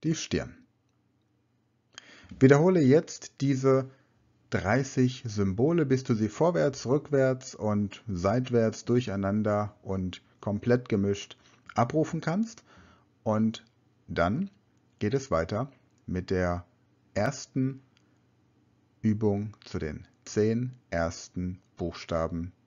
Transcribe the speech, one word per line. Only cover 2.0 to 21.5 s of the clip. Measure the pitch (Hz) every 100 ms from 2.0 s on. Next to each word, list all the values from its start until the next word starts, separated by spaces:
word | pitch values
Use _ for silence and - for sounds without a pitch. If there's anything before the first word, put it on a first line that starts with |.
| - - - -
Wiederhole | 131 143 170 185
jetzt | 135 143 175 - - _
diese | 139 135 131 131 131 - _ _ _ _ _
dreißig | 110 87 120 139 - 127 127 117
Symbole, | 104 98 95 131 170
bis | 147 131
du | 131
sie | 113 107
vorwärts, | - 165 175 147 - 117
rückwärts | 143 151 139 131 131 -
und | - 107 104 101 - -
seitwärts | 92 95 117 127 120 113 110 -
durcheinander | 120 123 98 98 104 107 104 104 -
und | - 95 92 90 _ _
komplett | - 101 117 123 123
gemischt | 104 101 101 - - _ _ _
abrufen | - 120 151 156 165
kannst. | 160 175 226 - _ - - _ _ _
Und | - 107 110 110 - _ _ _ -
dann | 82 85 117 196 _ _ _ _ _
geht | 104
es | 135 127
weiter | 82 85 107 139 - _ _ -
mit | 90 90
der | 95 90 87 - _ _ _ _
ersten | - 107 151 - - 131 135 _ _ _ _ _ _ _ _ _ _ _ _
Übung | 110 107 110 101 107 104 -
zu | -
den | 80 78 85 _
zehn | - - 107 113 127 127 _
ersten | 85 82 - - - 90